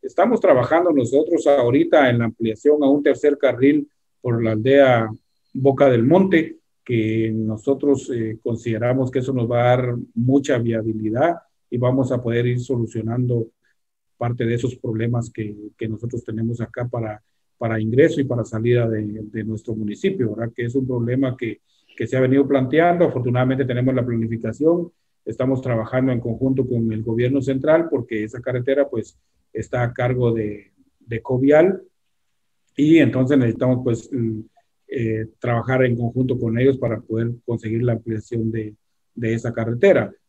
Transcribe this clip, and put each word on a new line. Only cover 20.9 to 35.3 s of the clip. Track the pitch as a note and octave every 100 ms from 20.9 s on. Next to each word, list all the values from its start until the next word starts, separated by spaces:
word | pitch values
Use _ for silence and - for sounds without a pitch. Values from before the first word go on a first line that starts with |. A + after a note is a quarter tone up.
| B2 A#2 B2+ C3+ A#2+
que, | A2+ G#2+ _ _ _ -
que | A2
se | B2+
ha |
venido | B2+ C3+ C3
planteando. | C#3 B2+ D3+ E3+ F3
Afortunadamente | D#3+ B2+ A#2+ B2 B2+ C3
tenemos | B2+ B2 B2+
la | B2+ A#2+
planificación, | A#2 A2+ A2+ A2+ A2 D3+ F3 F3 _ _ _
estamos | - A2 C3 B2+
trabajando | C3 A2+ G#2+ C3 C3
en | B2
conjunto | A#2 A2+ C3+ C3 A#2+
con | A#2+ A2+
el | A2
gobierno | A2+ A2+ B2 C#3
central | B2+ C3 D3+ D#3+ E3
porque | C#3 A#2 A2
esa | G#2+ A#2+
carretera, | B2 B2+ B2 C3+ C#3
pues, | A#2 G#2+ _ _ _ _
está | A2+ G#2+ B2
a | A#2+
cargo | A#2+ B2 B2 A#2+
de, | A2+ G#2+ G#2 - _ _ _
de | - A2+
Covial | - B2+ C#3 D3+ F3+ G3 - _ _ _ _ _ _ _ _ -
y | D3 E3
entonces | C3+ B2+ B2+ C#3+
necesitamos, | A#2+ G#2+ B2+ B2+
pues, | B2+ A2+ -
mm, | C3+ A2+ G#2+ G#2+ _ _ _ _
eh, | - A2+ A2 A2